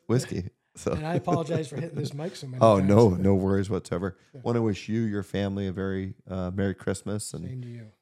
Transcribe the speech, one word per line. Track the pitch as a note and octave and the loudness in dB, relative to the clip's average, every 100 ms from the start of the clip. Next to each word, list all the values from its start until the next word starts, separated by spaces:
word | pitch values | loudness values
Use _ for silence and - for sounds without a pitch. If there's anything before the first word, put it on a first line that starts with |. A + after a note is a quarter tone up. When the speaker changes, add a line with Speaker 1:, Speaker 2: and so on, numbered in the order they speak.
| - | 0
Speaker 1:
whiskey. | A#2 - - F2+ _ _ - | 0 0 -6 -8 _ _ -8
So. | - | -4
Speaker 2:
And | - D#3 | -4 -2
I | F3 | -2
apologize | F3+ D#3+ D3+ E3 D3+ | 0 0 0 -4 -4
for | D3 | -8
hitting | E3 D3 | -8 -6
this | C#3 | -8
mic | C#3 F3 - | -6 -10 -10
so | C3+ | -8
many | B2 | 4
Speaker 1:
Oh, | A2+ G2 | 6 8
Speaker 2:
times, | F#2+ | 6
Speaker 1:
no, | G2+ A2+ | 8 8
Speaker 2:
but | F2 | 6
Speaker 1:
no | F#2+ | 4
worries | G2 F#2+ G2 F#2+ | 4 4 2 0
whatsoever. | F2+ - F2 F#2+ - _ | -4 -4 -4 -4 -8 _
Speaker 2:
Yeah. | C3+ | -8
Speaker 1:
Wanna | A#2 A#2+ | -2 0
wish | A2 F#2+ - | 0 -2 -4
you, | A2+ | -2
your | A2+ G2+ | -2 -4
family, | F#2 G2 G2 G2 F#2+ | -4 -4 -2 -2 -4
a | |
very, | F2+ F#2+ F#2+ F#2+ - - | -4 -4 -4 -6 -10 -10
uh, | F#2 F2+ | -6 -4
Merry | G2 G2 F2+ | -2 -2 -2
Christmas | - F#2 F#2+ G#2 - | -4 -4 -4 -6 -6
and | D#2 G#2+ | -10 -10
Speaker 2:
Same | B2+ | -10
to | A#2+ | -12
you. | A#2+ G#2+ _ | -14 -18 _